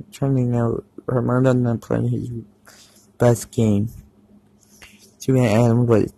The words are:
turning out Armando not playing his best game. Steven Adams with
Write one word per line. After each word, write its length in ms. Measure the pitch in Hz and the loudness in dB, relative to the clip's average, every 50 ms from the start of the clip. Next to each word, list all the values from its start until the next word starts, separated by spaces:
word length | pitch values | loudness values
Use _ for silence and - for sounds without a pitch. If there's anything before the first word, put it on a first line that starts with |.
| - _ | -10 _
turning 440 | - - 139 135 139 131 123 120 120 | -10 -6 -2 -2 0 0 0 0 0
out 300 | 120 117 113 113 - - _ _ - - - | 0 0 -2 -2 -4 -8 _ _ -18 -8 -4
Armando 440 | 123 127 120 120 123 127 131 131 123 | -4 -2 -2 0 0 2 2 2 2
not 280 | 123 123 120 117 110 | 2 0 0 -2 -4
playing 280 | - - 120 117 117 120 | -4 -4 -4 -2 -2 -2
his 200 | 123 110 113 120 120 117 - - _ _ _ - - - - _ _ _ _ _ _ - | -4 -4 -6 -8 -12 -12 -14 -16 _ _ _ -20 -20 -20 -20 _ _ _ _ _ _ 0
best 320 | 120 120 120 113 - - | 2 2 2 2 -2 -10
game. 400 | - - 113 110 104 101 104 113 - - - - _ _ _ _ _ - _ _ _ _ _ _ _ - - - _ _ _ - _ - | -4 -2 0 2 2 0 -2 -4 -8 -14 -20 -20 _ _ _ _ _ -20 _ _ _ _ _ _ _ -20 -20 -20 _ _ _ -20 _ -12
Steven 280 | - - 131 127 123 | -4 0 0 2 2
Adams 440 | 113 101 113 120 117 113 120 123 117 | 2 2 4 4 4 2 2 2 2
with 240 | 117 104 - - - | 2 2 2 0 -4